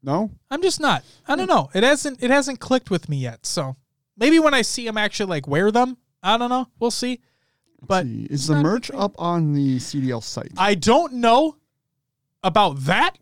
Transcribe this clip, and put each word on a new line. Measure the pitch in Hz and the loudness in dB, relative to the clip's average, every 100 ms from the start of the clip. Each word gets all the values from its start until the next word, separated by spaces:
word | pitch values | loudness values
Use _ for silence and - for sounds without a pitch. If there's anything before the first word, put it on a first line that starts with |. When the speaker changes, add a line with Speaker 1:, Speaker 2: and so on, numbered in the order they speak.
Speaker 1:
No? | 135 156 214 - _ | -2 -2 -4 -8 _
Speaker 2:
I'm | 285 | -2
just | 370 - | -2 0
not. | 294 156 - _ - | 0 -2 -4 _ -6
I | 294 | -4
don't | 370 | 2
Speaker 1:
Hmm. | |
Speaker 2:
know. | 294 143 | 2 2
It | 185 | 0
hasn't, | 233 294 302 254 | 2 2 -2 -6
it | 247 | 0
hasn't | 277 277 262 | 0 0 -8
clicked | - 254 - | -2 -2 0
with | 180 - | -6 -4
me | 143 | -6
yet. | 123 110 - | -6 -8 -8
So | - 135 131 _ _ _ _ | -6 -6 -10 _ _ _ _
maybe | 240 330 | 4 6
when | 311 | 6
I | 277 | 2
see | 220 - 233 | 0 -4 -6
'em | 214 | -2
actually, | 208 - 202 | -4 -2 -4
like, | 165 139 | -4 -2
wear | 143 202 | 0 2
them, | 220 254 254 _ _ | 2 0 -2 _ _
I | 180 226 | 0 0
don't | 240 | 0
know. | 254 247 _ | -2 -4 _
We'll | 233 | -4
see. | - 247 247 _ _ _ _ _ _ | -2 -4 -6 _ _ _ _ _ _
Speaker 1:
Let's | - | -2
Speaker 2:
But | 185 135 | -2 -2
Speaker 1:
see. | 110 | -6
Speaker 2:
it's | 110 | -6
Speaker 1:
Is | 143 143 | -6 0
the | |
Speaker 2:
not | 147 | 2
a | |
big | 151 | 2
Speaker 1:
merch | 226 - | 0 -4
Speaker 2:
thing. | 277 | -4
Speaker 1:
up | 202 - | -4 -4
on | 170 170 156 | -4 0 0
the | 143 139 127 | 0 0 0
C | 123 147 | -4 -4
D | 131 | -4
L | 120 | -4
site? | - - - - | -8 -12 -12 -2
Speaker 2:
I | 196 | 0
don't | 196 202 254 330 | 2 4 4 2
know | 254 233 233 311 - _ _ _ _ _ _ _ _ | 0 4 4 4 -4 _ _ _ _ _ _ _ _
about | 190 165 196 135 135 | -2 2 2 0 -2
that | 190 320 - | 0 0 -2